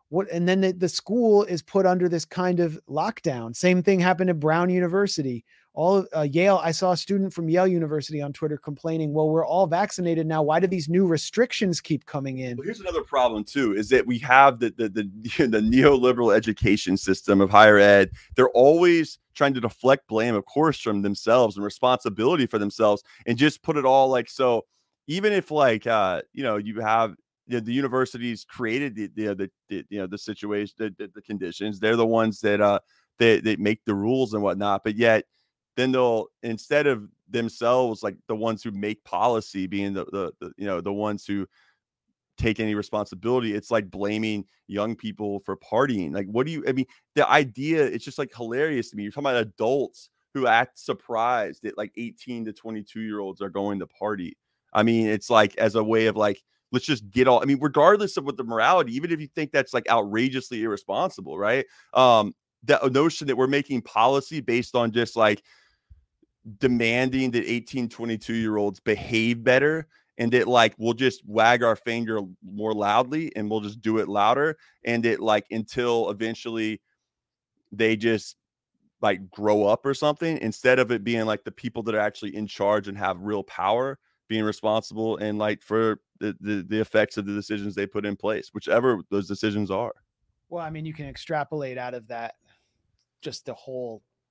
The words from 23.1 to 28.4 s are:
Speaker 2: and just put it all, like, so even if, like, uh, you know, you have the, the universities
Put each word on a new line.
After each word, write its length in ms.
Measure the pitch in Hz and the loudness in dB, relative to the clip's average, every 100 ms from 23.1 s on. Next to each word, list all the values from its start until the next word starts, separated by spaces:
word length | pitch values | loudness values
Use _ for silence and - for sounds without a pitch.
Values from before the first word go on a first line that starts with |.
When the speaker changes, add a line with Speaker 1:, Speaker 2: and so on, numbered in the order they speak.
| - - | -10 -6
Speaker 2:
and 100 | 117 | 2
just 240 | 147 - | 2 0
put 160 | - 147 | -4 0
it 80 | 131 | 2
all, 240 | 135 135 | 4 4
like, 220 | 127 120 | 0 -2
so 340 | - 127 113 - _ _ _ - | -2 0 0 -4 _ _ _ -8
even 260 | 175 208 | -2 0
if, 200 | 196 - | 0 -2
like, 340 | 151 135 110 120 | 2 2 2 0
uh, 380 | 110 95 82 - | 0 0 -2 -8
you 80 | - | -8
know, 160 | 127 104 | -4 -4
you 240 | 104 107 | -4 -6
have 320 | 110 113 113 - _ _ - | 0 0 0 -4 _ _ -8
the, 140 | 120 | -6
the 100 | 110 | -4
universities 720 | 127 139 131 127 120 120 110 | -4 -2 -2 -2 -4 -10 -10